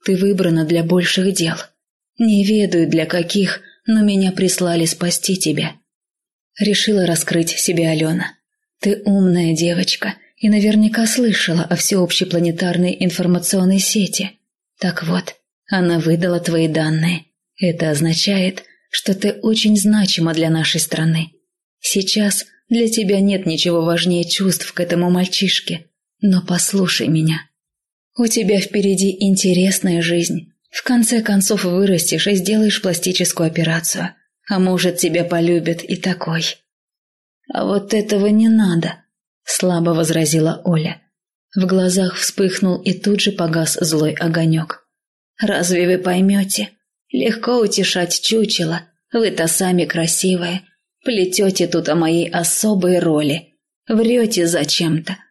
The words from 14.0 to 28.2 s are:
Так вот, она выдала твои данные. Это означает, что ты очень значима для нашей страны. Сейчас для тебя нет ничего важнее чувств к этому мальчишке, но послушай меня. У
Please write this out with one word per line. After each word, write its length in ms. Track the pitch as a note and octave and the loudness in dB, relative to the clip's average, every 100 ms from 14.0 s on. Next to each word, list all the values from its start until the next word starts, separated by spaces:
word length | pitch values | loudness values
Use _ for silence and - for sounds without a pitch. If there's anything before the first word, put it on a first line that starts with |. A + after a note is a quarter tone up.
| F#3+ - F#3+ - _ _ _ _ | -2 -2 -8 -10 _ _ _ _
Так 240 | F3+ E3+ | -6 -4
вот, 320 | E3 F3+ - - _ _ _ | -2 -4 -4 -14 _ _ _
она 300 | F#3+ F3+ E3+ | 0 2 2
выдала 400 | D#3+ E3 F3+ F3 | 2 2 2 0
твои 260 | F3 E3 E3 | 0 0 0
данные. 600 | D#3 D#3 D#3+ E3 E3+ - _ _ _ | 0 0 0 0 -2 -8 _ _ _
Это 340 | F3+ E3 D#3 | -2 0 -2
означает, 720 | D3 E3 E3 - G3 F#3 F#3+ - _ _ | 0 0 0 0 0 0 -4 -16 _ _
что 240 | - - | -6 -2
ты 240 | F#3+ G3+ G3+ | -2 -2 -2
очень 360 | A3+ A3 G#3+ G#3 | 0 2 4 4
значима 580 | G3 G#3+ F#3+ E3+ E3 | 4 2 2 0 0
для 160 | D#3+ D#3+ | 0 0
нашей 300 | D#3+ D#3 E3 | 2 0 -2
страны. 500 | - D#3 D#3+ D#3+ D#3+ _ _ _ _ _ | -2 -2 0 0 -4 _ _ _ _ _
Сейчас 680 | - - F#3+ - G#3 G3 - _ _ | -4 -2 0 0 0 -2 -6 _ _
для 200 | A#3 A3+ | 0 2
тебя 320 | A3+ G3+ G3 | 0 0 2
нет 260 | G3 F#3+ F#3+ | 2 2 -2
ничего 380 | D#3+ F3 E3+ | -2 0 0
важнее 400 | E3 E3+ E3+ F3 | 0 0 0 0
чувств 480 | E3+ - F#3+ D#3 - | 0 -2 0 -2 -4
к 80 | - | -6
этому 300 | F3 F3 F3 | -2 0 2
мальчишке, 760 | F3+ F#3 - F#3+ - - E3+ - _ _ _ | 2 0 0 -2 -2 -4 -10 -12 _ _ _
но 220 | G#3 F#3 | 2 2
послушай 640 | E3+ F3 - G3 F#3 - - | 0 -2 -2 0 0 -2 0
меня. 420 | D#3+ D#3+ D#3+ - _ _ _ _ _ _ | 0 0 -2 -8 _ _ _ _ _ _
У 80 | - | -2